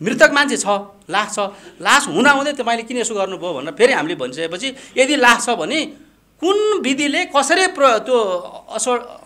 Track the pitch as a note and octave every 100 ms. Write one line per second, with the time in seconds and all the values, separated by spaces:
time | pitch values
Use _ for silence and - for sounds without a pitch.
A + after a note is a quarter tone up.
0 | E3+ - D4+ C#4+ C#4+ G#3+ F#3 G3+ G3+ -
1 | - F#3+ G#3 - G3 - - - F#3 C4+
2 | C4+ D#3+ C4+ C#4 D4 C#4+ A3+ A#3 A3+ B3
3 | A3+ G#3+ F#3+ F3+ F3 C#3+ D3 D#3 B3 G#3+
4 | D3+ E3+ B2+ C3 E3 F3+ C4 - - -
5 | C4+ D4 A#3+ A3+ - G#3+ D#3 D#4 C4+ -
6 | - _ _ _ E4 G4+ G#4+ G4 B3+ C#4
7 | C#4+ D4+ E4+ C#4 C4+ F4 F#4 F4+ C#4 A3
8 | G#3+ B3 G3+ F3+ - - - G#3+ B3+ A#3+
9 | - -